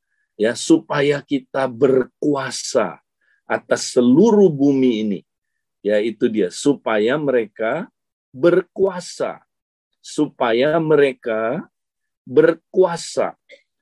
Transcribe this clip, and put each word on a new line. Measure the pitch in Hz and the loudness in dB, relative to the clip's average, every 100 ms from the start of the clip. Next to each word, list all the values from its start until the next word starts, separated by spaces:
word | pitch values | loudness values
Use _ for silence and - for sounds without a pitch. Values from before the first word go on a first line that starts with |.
| _ _ _ - | _ _ _ -4
Ya, | 107 | -4
supaya | 120 - 160 - 147 143 143 - | -2 0 0 0 -2 -2 -2 -4
kita | 139 127 135 131 | -8 -6 -6 -6
berkuasa | 117 131 131 120 _ 151 139 131 - - 127 98 71 _ _ _ _ - | 0 2 2 -2 _ -4 -4 -6 -10 -6 -4 -4 -6 _ _ _ _ -8
atas | 113 - 120 - - | -8 -4 -4 -2 0
seluruh | 123 135 226 208 190 | 4 6 6 6 4
bumi | 139 143 135 131 110 110 | 4 0 2 2 0 -2
ini. | 95 - _ _ _ _ _ | -6 -10 _ _ _ _ _
Ya, | 101 107 113 | -2 0 -2
itu | 107 123 | -2 -2
dia, | 107 90 | 0 -2
supaya | - 143 127 - 110 107 147 | -2 -2 0 0 0 2 0
mereka | 143 127 107 - 110 147 247 _ _ _ _ | 0 0 -2 -4 -4 -4 -8 _ _ _ _
berkuasa. | 127 165 175 - - 190 180 - - 120 80 _ _ _ _ _ _ - | -2 2 2 0 -2 -2 -2 -10 -8 -8 -8 _ _ _ _ _ _ -10
Supaya | - 147 - 123 113 139 165 | -4 -4 -2 0 0 0 0
mereka | 160 151 139 127 120 110 110 147 - _ _ _ _ _ - | 2 2 2 0 -6 -4 -2 -4 -8 _ _ _ _ _ -2
berkuasa. | 127 160 156 _ - 185 170 - - 95 - _ - _ _ | 2 4 2 _ 0 0 -2 -8 -6 -6 -6 _ -20 _ _